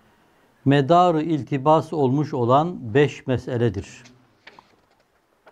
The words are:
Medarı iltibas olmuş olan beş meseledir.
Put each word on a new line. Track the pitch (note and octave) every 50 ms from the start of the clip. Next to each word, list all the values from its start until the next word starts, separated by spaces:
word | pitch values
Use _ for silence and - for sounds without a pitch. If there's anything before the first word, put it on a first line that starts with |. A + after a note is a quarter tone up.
| _ _ _ _ _ _ _ _ _ _ _ _ -
Medarı | C3+ C#3+ C#3+ C3+ C3 E3+ F3 F3+ F3+ D#3+ D#3
iltibas | D#3 E3+ D#3+ C#3 A#2+ - C#3+ D3 C3 D#3 D#3 D#3+ D#3 -
olmuş | F3 D#3 C3+ B2 C3 D3+ D3 D3 D3+
olan | B2+ A#2+ A2+ B2+ C#3+ D#3+ F3+ F3 - C3 A2 G#2
beş | C#3+ D3+ C3+ - - -
meseledir. | C3+ B2+ - - D3 B2+ A2+ A#2+ A#2 F2+ G2 - - - - - - - _ _ _ _ _ - - - _ - _ _ _ _ _ _ _ _ _ _ _ _ _ _ _ _ -